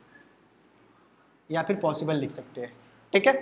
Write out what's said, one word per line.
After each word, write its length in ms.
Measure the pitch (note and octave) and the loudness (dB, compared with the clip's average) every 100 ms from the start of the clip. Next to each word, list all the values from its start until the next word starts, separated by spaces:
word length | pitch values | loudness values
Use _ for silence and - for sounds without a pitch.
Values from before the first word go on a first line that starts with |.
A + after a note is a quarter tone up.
| - - - _ _ _ _ _ _ _ _ _ _ _ - | -20 -20 -20 _ _ _ _ _ _ _ _ _ _ _ -4
या 120 | D#3+ | -4
फिर 140 | D#3+ G3 | -2 0
पॉसिबल 400 | D#3+ - D#3 D3+ | 0 -2 -2 -2
लिख 140 | C3+ | -2
सकते 300 | - - - | -8 -14 -12
हैं, 120 | A#2+ - - - - | -12 -14 -20 -20 0
ठीक 140 | G3 C4 | 4 4
है। 80 | C4+ | 2